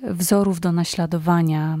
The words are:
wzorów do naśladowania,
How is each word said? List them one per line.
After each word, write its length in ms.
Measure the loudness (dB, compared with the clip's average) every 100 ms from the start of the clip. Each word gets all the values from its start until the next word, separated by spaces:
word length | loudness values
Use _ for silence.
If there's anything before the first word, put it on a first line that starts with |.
wzorów 580 | -6 -4 2 2 2 0
do 120 | 0
naśladowania, 1080 | 0 -2 -2 -2 -2 2 2 2 0 -2 -4